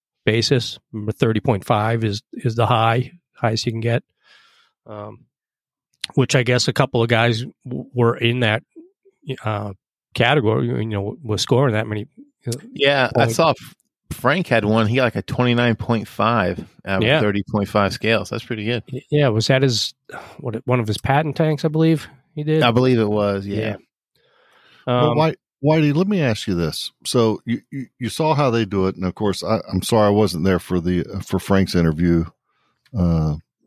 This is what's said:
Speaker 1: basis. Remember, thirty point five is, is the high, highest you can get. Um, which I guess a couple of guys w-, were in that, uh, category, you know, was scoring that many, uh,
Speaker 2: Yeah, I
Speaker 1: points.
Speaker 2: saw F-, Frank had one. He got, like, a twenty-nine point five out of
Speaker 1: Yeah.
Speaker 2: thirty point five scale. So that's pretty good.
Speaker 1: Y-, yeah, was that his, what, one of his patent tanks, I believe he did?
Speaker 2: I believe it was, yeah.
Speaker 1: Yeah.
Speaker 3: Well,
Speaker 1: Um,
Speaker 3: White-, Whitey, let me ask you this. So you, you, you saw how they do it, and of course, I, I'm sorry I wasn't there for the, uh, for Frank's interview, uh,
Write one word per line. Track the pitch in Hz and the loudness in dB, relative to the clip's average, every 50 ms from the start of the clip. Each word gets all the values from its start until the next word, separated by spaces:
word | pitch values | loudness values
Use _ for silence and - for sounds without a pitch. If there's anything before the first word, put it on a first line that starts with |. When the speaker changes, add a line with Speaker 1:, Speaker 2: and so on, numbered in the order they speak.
| _ _ _ _ - | _ _ _ _ -2
Speaker 1:
basis. | 107 107 117 113 - 143 123 - - - - _ _ | 0 0 2 2 2 0 0 0 -4 -10 -14 _ _
Remember, | - 110 104 107 | -12 -10 -8 -6
thirty | 107 - - 113 110 110 | -2 0 0 0 0 0
point | - - 113 95 - | 0 0 -2 -2 0
five | - 123 104 104 110 117 117 110 | 0 0 0 0 0 -2 -2 -2
is, | 110 101 107 - _ - | -2 -4 -4 -8 _ -14
is | 240 - 123 110 | -6 -4 -4 0
the | 117 117 | 0 0
high, | 104 127 113 113 113 117 127 127 - - - _ _ _ | 2 2 2 2 2 2 0 -2 -4 -8 -20 _ _ _
highest | - - 113 110 110 - | -4 -2 -2 -2 -2 -4
you | 123 | -4
can | 113 113 | -4 -4
get. | 113 117 117 120 - _ _ _ _ _ - - _ _ _ _ _ _ _ _ _ | -2 -2 -2 -2 -4 _ _ _ _ _ -20 -20 _ _ _ _ _ _ _ _ _
Um, | - 107 104 104 107 107 110 117 _ _ _ _ _ _ _ _ _ _ _ _ _ _ _ - - - | -18 -16 -14 -14 -16 -16 -20 _ _ _ _ _ _ _ _ _ _ _ _ _ _ _ _ -12 -4 0
which | - 131 - - | 0 0 2 2
I | 135 120 | 0 2
guess | 127 123 123 - - | 2 2 0 0 0
a | 117 | 0
couple | - 143 - - 120 117 | 0 0 0 2 0 2
of | 113 | 2
guys | 120 113 117 120 117 113 123 147 - _ - | 2 2 2 2 0 -2 -4 -10 -14 _ -14
w-, | 131 143 143 - - - | -12 -10 -10 -10 -8 -2
were | 123 117 117 117 - | 0 2 2 2 0
in | 120 117 120 127 | 0 -2 0 0
that, | 123 110 107 113 - _ _ 330 330 370 _ _ _ _ _ _ - - 131 - - | 0 0 0 -2 -4 _ _ -20 -20 -20 _ _ _ _ _ _ -12 -12 -10 -8 -6
uh, | 110 107 104 104 104 95 _ _ _ _ _ _ _ - | -6 -6 -6 -6 -8 -12 _ _ _ _ _ _ _ 0
category, | - 113 120 143 156 110 107 107 131 135 117 | 2 2 4 4 2 2 2 0 0 0 -2
you | 127 120 110 | -2 -4 -4
know, | 113 107 101 98 107 - - 156 | -4 -4 -4 -4 -6 -8 -10 -6
was | 110 107 98 | -6 -4 -4
scoring | - - 127 123 139 135 107 | 0 2 2 2 4 2 0
that | 107 113 113 | -2 -2 -4
many, | 107 107 104 - _ - - _ _ _ - 123 | -6 -8 -8 -10 _ -20 -20 _ _ _ -8 -8
uh, | 117 - - 233 262 | -8 -8 -10 -12 -4
Speaker 2:
Yeah, | - 139 139 143 139 127 120 - | 0 2 2 2 2 0 0 2
I | - 143 | 2 2
Speaker 1:
points. | 117 113 | 2 2
Speaker 2:
saw | 113 165 160 | 2 2 2
F-, | 135 - - - - _ _ _ _ _ _ - | 2 -2 -6 -20 -20 _ _ _ _ _ _ -14
Frank | - - - 123 147 185 175 - | -10 -4 -2 0 0 0 0 2
had | 127 113 104 | 2 2 2
one. | 104 110 113 110 104 | 4 2 2 2 2
He | 117 131 | 2 2
got, | 127 | 0
like, | 117 - | 0 0
a | 104 | -2
twenty-nine | 98 - - - 123 123 120 120 120 120 113 | -6 -6 -2 0 2 2 2 2 2 2 0
point | - - - 120 110 101 - | -2 -2 -2 -2 -2 -2 -6
five | - - 104 110 120 113 95 90 92 85 85 - _ _ - | -4 -2 0 2 2 2 0 0 -2 -6 -10 -16 _ _ -8
out | - 98 95 107 | -4 -2 0 2
of | 113 | 2
Speaker 1:
Yeah. | 139 156 | 2 2
Speaker 2:
thirty | 113 104 98 101 95 - | 2 0 0 -2 -4 -2
point | - 107 101 98 | -2 -2 -2 0
five | - 107 101 95 98 | 0 0 0 0 -2
scale. | - - 110 113 104 95 | -2 -2 0 0 0 -2
So | - - | -4 -8
that's | 110 - | -8 -6
pretty | - 120 107 104 | -8 -8 -6 -4
good. | 110 120 113 - - | -4 -4 -4 -6 -8
Speaker 1:
Y-, | - 127 - - | -12 -12 -8 -2
yeah, | 147 147 147 131 | 0 2 2 2
was | 107 110 107 - | 2 0 2 2
that | 135 123 | 2 2
his, | 135 135 120 104 - - - _ _ - - - - - - - | 2 2 0 0 -4 -8 -10 _ _ -20 -18 -18 -18 -18 -18 -12
what, | - 123 110 113 - | -10 -10 -10 -8 -2
one | - 123 123 | 0 0 0
of | 113 107 | 0 -2
his | 104 - | -4 -4
patent | - - 135 143 160 156 139 - | -2 0 0 0 0 -2 -2 -2
tanks, | 165 156 156 143 - | 0 0 0 -2 -2
I | 160 | -2
believe | 151 156 160 160 160 147 - - - - _ _ - | 0 2 2 2 2 0 -2 -8 -20 -20 _ _ -12
he | 151 151 | -8 -4
did? | 151 156 160 139 | -2 0 2 2
Speaker 2:
I | 120 | 4
believe | 110 123 127 131 127 113 | 4 4 4 4 4 2
it | 110 104 | 2 0
was, | 104 107 104 101 101 98 98 101 | 0 0 0 0 -2 -4 -4 -6
yeah. | 101 107 | -6 -4
Speaker 1:
Yeah. | 107 107 101 - _ _ _ _ _ _ _ _ _ _ _ _ _ _ _ _ _ _ _ _ - - | -4 -6 -6 -10 _ _ _ _ _ _ _ _ _ _ _ _ _ _ _ _ _ _ _ _ -4 -2
Speaker 3:
Well, | 123 123 123 120 | 0 2 2 2
Speaker 1:
Um, | 120 147 | 4 4
Speaker 3:
White-, | 156 160 - - _ _ _ - - | 2 2 0 -4 _ _ _ -2 0
Whitey, | 147 156 165 151 147 143 | 2 4 4 4 2 2
let | 156 190 196 | 2 0 0
me | 208 185 | 0 0
ask | 151 123 107 - - - | 0 0 0 -2 -2 -2
you | 95 | -2
this. | 85 85 78 76 - - - _ _ - | 0 0 -2 -2 -6 -10 -12 _ _ -8
So | - - 127 117 110 104 - - | -2 0 2 2 2 0 -2 -4
you, | 113 117 98 - - | -6 -6 -6 -6 -10
you, | - 139 127 - _ - | -12 -12 -12 -12 _ -8
you | 127 110 | -8 -8
saw | - - 160 156 156 | -4 -2 0 0 2
how | 139 147 131 | 2 2 2
they | 113 117 113 | 2 0 0
do | 95 104 98 92 95 | 0 0 0 0 0
it, | - | -2
and | - 95 | -2 -4
of | 92 - | -6 -4
course, | - 107 101 92 - - | -2 -2 -2 -2 -2 -2
I, | 85 110 110 - - | -2 -2 -2 -2 -4
I'm | - 95 - | -4 -4 -2
sorry | - 120 113 104 104 | 2 2 4 4 4
I | |
wasn't | 101 104 110 95 85 82 78 | 4 4 2 2 0 0 0
there | 95 92 87 | 2 2 0
for | - - 92 90 | 0 -2 -2 -2
the, | 82 90 90 87 80 | 0 0 0 0 -2
uh, | - - 95 | -4 -6 -10
for | - - - 95 | -8 -4 -6 -4
Frank's | - - 98 98 95 - - | 0 2 2 2 2 2 2
interview, | 90 85 82 76 76 87 87 85 85 82 82 - _ _ _ _ _ _ _ _ _ _ _ - 107 | 2 2 2 2 2 2 2 2 2 0 -2 -8 _ _ _ _ _ _ _ _ _ _ _ -2 0
uh, | 87 85 82 80 78 78 73 80 - _ _ _ _ | 0 2 2 2 2 0 -2 -4 -8 _ _ _ _